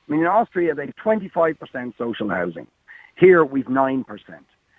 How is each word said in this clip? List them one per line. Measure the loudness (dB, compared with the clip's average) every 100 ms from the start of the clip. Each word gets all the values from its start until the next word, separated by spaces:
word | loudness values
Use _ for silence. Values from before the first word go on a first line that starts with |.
| -6
I |
mean, | -2
in | 2
Austria, | 2 0 -2 -4
they | -4 -8
have | -8
twenty-five | -2 -2 -2 -2 -2 -2
percent | -10 -12 -10 -8
social | -8 -6 -4
housing. | -4 -4 -8 -14 _ _ -20 -20 4
Here, | 6 8
we've | 4 0 -2
nine | 0 0 -2
percent. | -6 -12 -18 -20 _ _ _